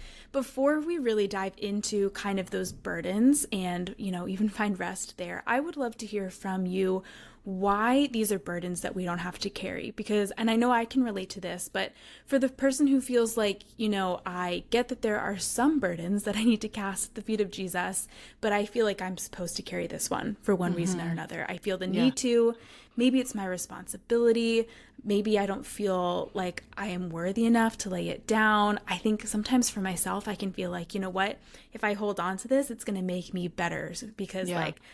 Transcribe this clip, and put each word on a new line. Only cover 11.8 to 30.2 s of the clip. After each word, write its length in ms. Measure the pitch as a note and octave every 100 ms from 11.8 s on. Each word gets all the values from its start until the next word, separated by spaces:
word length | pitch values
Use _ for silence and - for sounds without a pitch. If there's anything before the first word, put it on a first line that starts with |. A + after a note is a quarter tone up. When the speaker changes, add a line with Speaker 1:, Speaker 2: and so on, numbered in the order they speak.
| F#3+ - - - -
Speaker 1:
for 120 | C4+
the 120 | C4
person 360 | - C4+ C4+ C#4+
who 140 | C4+
feels 360 | B3 B3 A3+ A3+
like, 260 | G#3 G3 - -
you 100 | A3
know, 320 | G3 F#3 F3+ -
I 360 | F3+ F3+ F3 -
get 180 | A#3 B3
that 140 | A#3+
there 160 | A3 G#3+
are 200 | - G3
some 420 | - - C4+ D#4
burdens 420 | F#3+ E3+ E3+ G3+
that 120 | G3+ G3+
I 80 |
need 160 | A3+ G#3+
to 80 | G#3+
cast 400 | - G3 F#3+ -
at 60 | -
the 60 |
feet 180 | G#3 G#3+
of 100 | G3
Jesus, 560 | F#3+ F#3+ F3 F#3 F#3 - - - -
but 120 | A3
I 140 | G#3 G#3
feel 180 | A#3+
like 160 | G#3+ G3+
I'm 140 | F#3 F#3
supposed 400 | - - F3 -
to 60 |
carry 240 | F3 F3+ E3+
this 220 | - -
one 260 | - - G#3
for 120 | -
one 200 | F#3 F3
reason 260 | F3 E3+ F3+
or 40 |
Speaker 2:
Mm-hmm. 80 | E3+
Speaker 1:
another. 340 | E3 D#3+ E3 -
I 80 | F3+
feel 220 | - F#3
the 100 | F#3
Speaker 2:
Yeah. 160 | F#3+
Speaker 1:
need 120 | B3+ B3+
to, 360 | B3+ A#3 A#3 A#3 - - - -
maybe 220 | B3+ C4
it's 140 | B3
my 120 | G#3+ F#3+
responsibility. 1200 | F3+ - F#3+ F3+ F#3+ - A#3 A#3 A3+ A#3 A3+ A3+ - - -
Maybe 360 | - G3+ G#3 G#3
I 80 | G3
don't 180 | G3
feel 640 | - - G#3 F#3 F3+ F3+ -
like 280 | G3+ F3+ F3 - -
I 120 | G3+
am 200 | F3+ F3+
worthy 380 | E3 F3 G3+ A3+
enough 320 | A#3 A3+ -
to 100 | G3+
lay 220 | F3+ E3+
it 160 | - -
down. 520 | A3 G#3+ G#3+ G#3 G#3 -
I 120 | F3+
think 280 | A3 G#3+ G#3+
sometimes 440 | G#3+ G#3+ B3+ A#3+
for 100 | G#3
myself, 480 | F#3+ E3+ F#3 F#3+